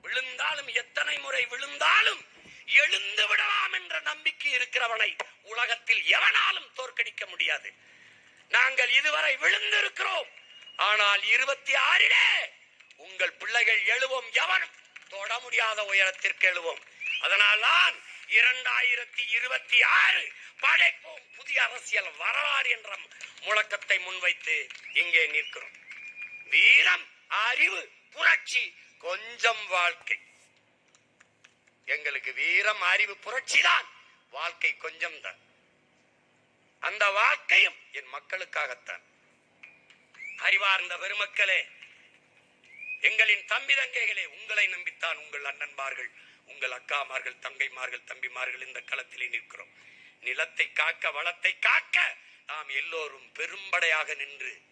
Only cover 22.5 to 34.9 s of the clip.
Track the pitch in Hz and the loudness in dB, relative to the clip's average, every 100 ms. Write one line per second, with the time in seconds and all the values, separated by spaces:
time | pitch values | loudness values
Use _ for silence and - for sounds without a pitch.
22.5 | 277 254 233 214 196 - - - - 180 | 0 0 -4 -6 -14 -14 -18 -18 -12 -2
23.5 | 214 214 202 - 196 180 185 180 175 - | 0 0 -6 -2 -2 -2 -4 -2 -2 -4
24.5 | 156 - - - - 175 165 156 151 151 | -4 -4 -14 -4 -2 2 2 2 -2 -6
25.5 | - - - - - - - - - - | -10 -14 -20 -18 -16 -16 -14 -16 -16 -2
26.5 | 156 208 254 - 175 - _ _ 190 220 | 4 8 8 6 2 -2 _ _ -2 0
27.5 | 254 330 381 - _ _ - - - - | 2 0 0 -10 _ _ 0 2 2 0
28.5 | 247 220 - - _ 165 185 220 233 226 | -6 -6 -12 -20 _ -8 -8 -8 0 0
29.5 | 220 202 180 175 165 - - _ _ _ | 0 -2 0 0 -2 -8 -8 _ _ _
30.5 | _ _ _ _ _ _ _ _ _ - | _ _ _ _ _ _ _ _ _ -20
31.5 | _ _ _ - 147 147 139 131 131 156 | _ _ _ -6 -4 -2 -4 -6 -4 2
32.5 | 180 202 208 180 190 208 202 202 247 - | 2 2 0 2 2 0 -4 -8 -8 0
33.5 | - - - - - - _ _ 135 165 | 2 4 4 0 -18 -20 _ _ -8 -8
34.5 | - 160 - 160 | -4 -4 -4 -10